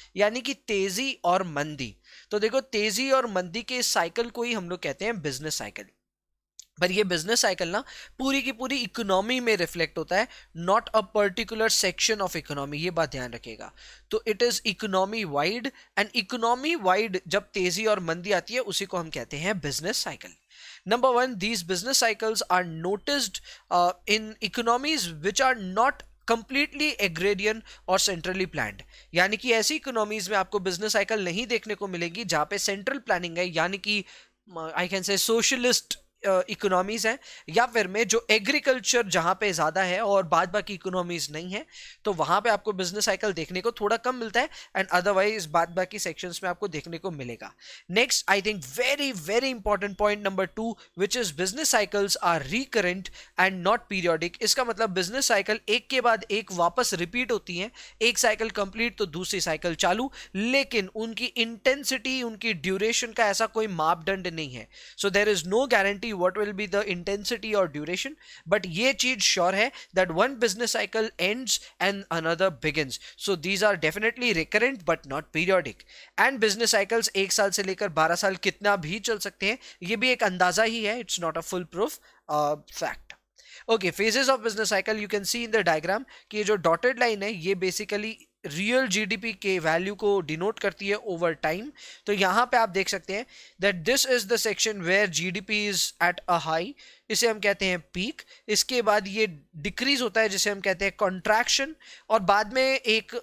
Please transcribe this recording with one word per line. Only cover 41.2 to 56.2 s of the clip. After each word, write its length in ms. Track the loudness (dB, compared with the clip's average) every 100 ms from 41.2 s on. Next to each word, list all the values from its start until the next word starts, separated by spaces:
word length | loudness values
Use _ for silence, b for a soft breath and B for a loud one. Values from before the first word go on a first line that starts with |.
| -6
नहीं 200 | -8 -8
है, 140 | -8 -10 B B B -4
तो 80 |
वहाँ 280 | 0 2 2
पे 80 | 4
आपको 220 | 2 0
बिजनेस 340 | -4 -4 -2 0
साइकिल 280 | 0 -2
देखने 280 | -2 -4 -4
को 100 | -2
थोड़ा 260 | -2 0 0
कम 180 | 0 -2
मिलता 260 | -2 0
है 80 | 0 B B -4
and 120 | 0
otherwise 560 | 2 4 4 2 0 0
बाद 240 | 0 2
बाकी 300 | 0 -4 -4
सेक्शंस 400 | -8 -6 -8 -6
में 60 | -6
आपको 180 | -4 -6
देखने 300 | -6 -8 -8
को 140 | -8
मिलेगा। 420 | -8 -8 -10 -14 -18 B B -2
Next, 340 | 2 2 2 2
I 160 | 2
think 240 | 2 -4 -4 -2
very, 340 | 0 0 -2
very 400 | -4 -2 0 0
important 420 | -2 -2 -2 -2 0
point 220 | 0 2 -2
number 180 | -2 -2 -4
two, 140 | -6 -8 B -4
which 140 | -2 0
is 140 | -4 -2
business 340 | -4 -2 2 2
cycles 420 | 2 0 0 0 2
are 180 | 2 0
recurrent 640 | -4 -2 0 0 -2 -8 B B 2
and 280 | 2 2 2
not 100 | 0 0
periodic। 360 | -2 0 0 -2 -2
इसका 220 | 0 0
मतलब 260 | 0 0 0
बिजनेस 380 | 0 -2 -2 2
साइकिल 320 | 2 2 -2 0
एक 180 | -2 0
के 120 | 0
बाद 240 | 2 2